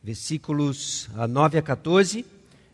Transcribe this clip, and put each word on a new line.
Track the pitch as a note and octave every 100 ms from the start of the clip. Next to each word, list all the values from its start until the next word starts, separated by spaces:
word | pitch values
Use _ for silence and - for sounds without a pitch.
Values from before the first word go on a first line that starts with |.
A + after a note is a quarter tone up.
versículos, | G#2+ A2+ - D#3 - D3 D3 C3+ - - -
ah, | G#2+ A#2
nove | B2+ D#3 D#3
a |
quatorze, | D3+ C3+ D#3 F3+ F#3+ G#3+ B3 - _ - _